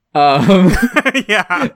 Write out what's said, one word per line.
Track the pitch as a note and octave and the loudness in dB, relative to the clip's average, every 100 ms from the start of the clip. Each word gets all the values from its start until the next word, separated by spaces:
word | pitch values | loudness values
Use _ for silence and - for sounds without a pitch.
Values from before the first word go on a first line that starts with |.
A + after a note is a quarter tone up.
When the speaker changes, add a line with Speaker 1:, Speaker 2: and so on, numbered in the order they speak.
| _ | _
Speaker 1:
Um, | D3 C#3+ C#3 B2 F#3+ F#3 - B3 | 0 0 2 2 4 4 2 -2
<laughs> | D4 | -4
Speaker 2:
<laughs> | C#4 C4+ - | -4 -4 -4
Yeah. | G#3 - F3+ B3 | -4 -4 -4 -4